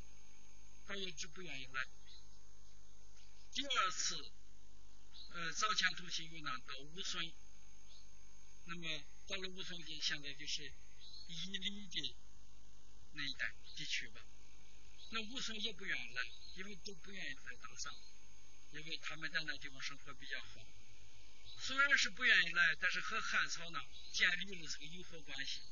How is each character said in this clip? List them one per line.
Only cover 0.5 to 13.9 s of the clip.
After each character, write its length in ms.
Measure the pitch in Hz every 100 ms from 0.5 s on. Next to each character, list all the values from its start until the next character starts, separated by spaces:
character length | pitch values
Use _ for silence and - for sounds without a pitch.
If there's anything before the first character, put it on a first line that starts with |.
| - - - -
大 80 |
月 160 | 202 190
支 160 | - 185
不 160 | 165
愿 180 | 170 139
意 60 | 127
来。 180 | 131 127 - - - - - - - - - - - - - - - -
第 140 | - 277
二 240 | 247 185
次， 420 | 185 - 165 - - - - - - - - - - -
呃， 220 | 170 165
张 160 | 160 214
骞、 260 | 202 185 170
通 120 | 175
西 180 | 165 165
域 140 | 165
呢， 160 | 147 127
到 140 | - 135
乌 240 | 147 170
孙， 300 | 190 180 165 - - - - - - - - - - - - - 170
那 100 | 175
么 260 | 165 151 143 - -
到 100 | 196
了 120 | 190
乌 140 | 185
孙， 200 | 180 170
就 160 | 151 156
现 220 | - 156
在 100 | 143
就 120 | 139 143
是 260 | - 143 - - - - - -
伊 320 | 165 180 196
犁 300 | 190 202 202
的 280 | - 135 - - - - - - - - - -
那 120 | 147 139
一 80 |
带 180 | 131 117 - -
地 100 | -
区 240 | 151